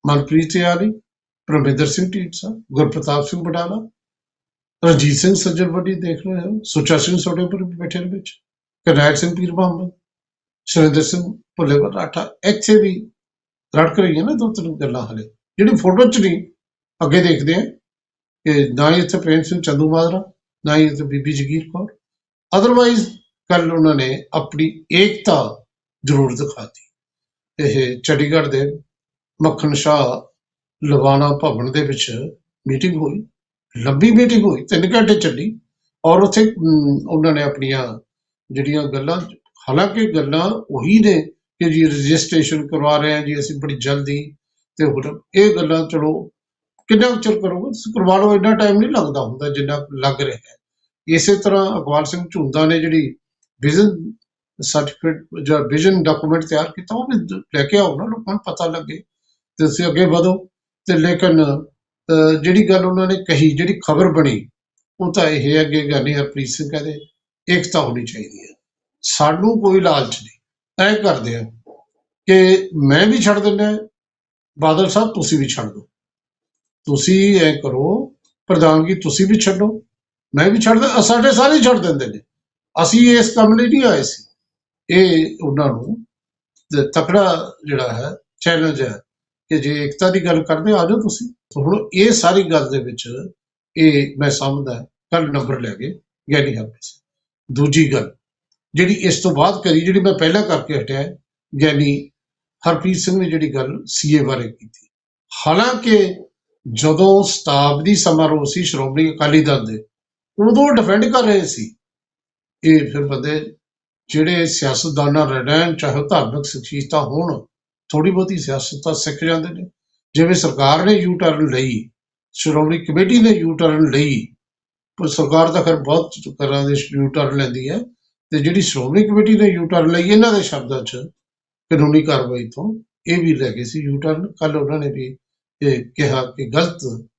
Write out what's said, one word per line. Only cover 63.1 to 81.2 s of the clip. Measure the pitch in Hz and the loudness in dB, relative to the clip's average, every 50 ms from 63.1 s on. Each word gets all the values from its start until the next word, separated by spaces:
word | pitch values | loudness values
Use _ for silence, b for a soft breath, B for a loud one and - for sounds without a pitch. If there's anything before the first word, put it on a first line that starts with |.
| 190 190 - - | -2 -4 -2 -2
ਕਹੀ, | 160 139 156 156 143 | 0 2 4 2 2
ਜਿਹੜੀ | 139 170 180 196 - - | 2 -2 -2 -2 -4 -2
ਖਬਰ | - 151 151 185 180 | -2 0 2 2 2
ਬਣੀ, | 156 165 151 135 113 101 98 - _ _ _ _ _ _ _ _ _ _ | 2 2 0 0 0 -4 -8 -12 _ _ _ _ _ _ _ _ _ _
ਉਹ | 190 180 | -6 -4
ਤਾਂ | 160 202 170 151 | 0 0 0 0
ਇਹ | 151 143 131 143 147 | 0 -2 0 0 2
ਹੈ | 156 156 | 2 0
ਕਿ | 147 156 151 147 | 0 -2 -4 -2
ਗਿਆਨੀ | 143 147 139 127 143 147 | -2 -2 -2 -2 -2 -2
ਹਰਪ੍ਰੀਤ | 143 143 143 - 143 135 120 | -4 -4 -6 -6 -8 -8 -8
ਸਿੰਘ | - - 156 143 | -8 -8 -8 -8
ਕਹਿੰਦੇ, | 160 151 143 156 151 147 147 _ _ _ _ _ _ _ _ - | -8 -8 -8 -8 -12 -12 -16 _ _ _ _ _ _ _ _ -2
"ਏਕਤਾ | 175 175 - - - 160 | -2 -2 -2 -2 -2 -2
ਹੋਣੀ | 143 123 120 120 113 | -2 -2 -6 -8 -8
ਚਾਹੀਦੀ | 113 - 113 107 104 101 101 | -10 -12 -14 -16 -16 -18 -20
ਹੈ, | - - - _ _ _ _ _ _ _ _ _ | -20 -20 -20 _ _ _ _ _ _ _ _ _
ਸਾਨੂੰ | - - - - 151 151 160 175 196 226 233 214 | -8 -6 -2 0 0 0 0 2 0 0 0 2
ਕੋਈ | 208 196 185 190 | 2 2 2 4
ਲਾਲਚ | 175 175 151 139 117 107 - - | 4 2 2 0 -2 -4 -8 -12
ਨਹੀਂ।" | 107 - _ _ _ _ _ _ _ _ _ - | -14 -20 _ _ _ _ _ _ _ _ _ 0
ਐਂ | 190 202 214 | 2 2 2
ਕਰਦੇ | 214 214 196 - 127 113 120 117 | 2 0 0 -2 -2 -4 -8 -8
ਆ | 117 113 113 - - _ - - _ _ _ _ _ _ _ _ _ _ | -8 -10 -12 -16 -20 _ -20 -20 _ _ _ _ _ _ _ _ _ _
ਕਿ | - 185 190 185 185 185 185 - - 170 156 139 135 | 4 6 6 8 6 6 4 2 -4 -4 0 2 4
ਮੈਂ | 139 160 196 | 4 4 4
ਵੀ | 220 262 240 | 4 2 2
ਛੱਡ | 175 202 208 202 | 2 2 2 2
ਦਿੰਦਾ, | 196 208 208 196 208 214 214 214 - - _ _ _ _ _ _ _ _ _ _ _ _ _ 143 | 0 0 0 0 0 -2 -2 -4 -8 -12 _ _ _ _ _ _ _ _ _ _ _ _ _ -2
ਬਾਦਲ | 156 156 156 165 196 185 | 0 2 2 2 2 2
ਸਾਹਿਬ | - 208 226 220 | 2 0 0 0
ਤੁਸੀਂ | - 196 147 - 165 147 | -2 -4 -2 -2 0 -2
ਵੀ | 135 123 | -2 -2
ਛੱਡ | - - 113 107 | -4 -8 -8 -10
ਦਿਓ, | - - - _ _ _ _ _ _ _ _ _ _ _ _ _ _ _ _ _ _ _ _ | -12 -16 -20 _ _ _ _ _ _ _ _ _ _ _ _ _ _ _ _ _ _ _ _
ਤੁਸੀਂ | - 143 135 - 180 190 190 196 202 202 185 | -2 -2 0 2 2 4 4 6 6 6 6
ਐਂ | 160 156 147 143 | 4 4 2 0
ਕਰੋ, | - 135 123 127 143 165 202 254 277 - _ _ _ _ _ _ _ | -4 -4 -2 -2 0 0 0 -2 -4 -8 _ _ _ _ _ _ _
ਪ੍ਰਧਾਨਗੀ | - - 156 160 160 156 160 160 175 190 | 0 2 4 6 6 6 4 4 2 -2
ਤੁਸੀਂ | - - 156 127 - 190 | -2 -2 -4 0 0 2
ਵੀ | 190 214 214 | 4 4 2
ਛੱਡੋ, | - 196 190 185 208 214 220 220 _ _ _ _ _ _ _ _ _ _ - | 2 0 0 0 0 -2 -2 -6 _ _ _ _ _ _ _ _ _ _ 0
ਮੈਂ | 139 160 196 | 2 2 4
ਵੀ | 214 233 | 4 4
ਛੱਡ | - 220 226 220 | 4 4 4 4
ਦਿਆਂ, | 269 277 - - | 2 2 2 2
ਅ, | |
ਸਾਡੇ | 202 - 233 240 | 2 4 2 4